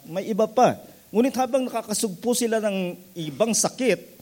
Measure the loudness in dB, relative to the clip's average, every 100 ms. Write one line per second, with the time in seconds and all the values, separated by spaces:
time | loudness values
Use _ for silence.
0 | -10 -6 -2 0 0 4 4 2 -8 -20
1 | -2 2 2 0 0 0 -2 -4 -4 -2
2 | -4 -2 -2 0 0 0 0 -2 -2 -6
3 | -12 -10 -6 0 2 2 0 0 0 0
4 | -2 -20